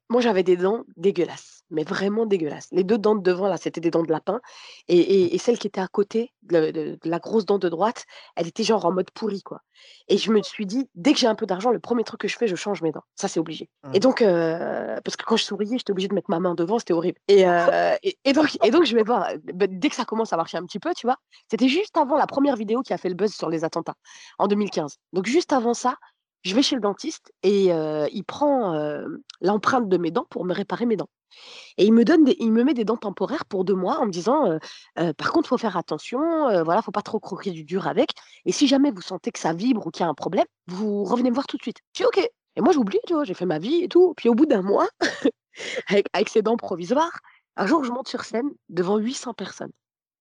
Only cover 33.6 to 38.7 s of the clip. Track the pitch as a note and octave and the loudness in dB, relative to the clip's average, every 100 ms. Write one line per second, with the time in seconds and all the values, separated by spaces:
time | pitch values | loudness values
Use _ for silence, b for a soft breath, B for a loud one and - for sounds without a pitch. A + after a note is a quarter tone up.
33.6 | F#3+ F#3 F#3 D#4 A3+ E3+ F3+ D4+ A3 D#3+ | 0 0 0 0 -2 -2 0 2 2 0
34.6 | B B B - E3+ - - E4 - B3 | B B B -4 -4 -2 -2 -2 0 -2
35.6 | A3 F3 - D#3 - B3 E4 D#4+ C#4 F#3 | -2 -4 -4 -8 -6 -4 -2 0 2 2
36.6 | D#3+ F#3 - G3+ - G#3+ - E3+ G3 D#3+ | 2 0 0 -4 -4 -6 -8 -8 -8 -8
37.6 | D3+ F#3 D3+ E3 D#4 B B B F3 - | -6 -4 0 0 0 B B B -4 2
38.6 | C#4 | 4